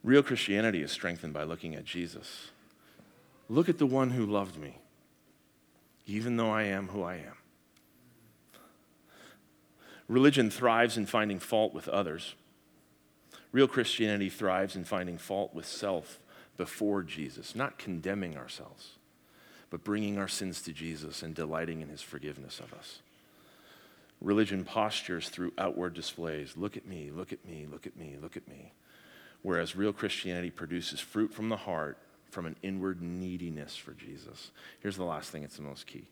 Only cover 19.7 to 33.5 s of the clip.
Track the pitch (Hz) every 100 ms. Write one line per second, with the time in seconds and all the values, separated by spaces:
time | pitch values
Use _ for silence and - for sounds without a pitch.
19.7 | 85 - 104 101 101 95 - 95 82 -
20.7 | 76 82 78 76 - 82 80 78 80 82
21.7 | 80 76 73 - 73 73 71 67 - -
22.7 | - - - _ _ - - - - -
23.7 | - - - - _ - 101 104 98 90
24.7 | 113 107 - - 85 - - 90 - 92
25.7 | - 87 85 80 - 82 78 69 - 101
26.7 | 123 - 87 73 78 95 - - 78 76
27.7 | 76 95 - 80 71 78 - - 69 -
28.7 | _ _ - - - - - 95 85 85
29.7 | 92 104 101 104 - 95 87 87 - 82
30.7 | 87 85 76 - 107 107 - 110 107 104
31.7 | 82 73 - - - - - 82 - 95
32.7 | 95 95 90 87 87 92 90 85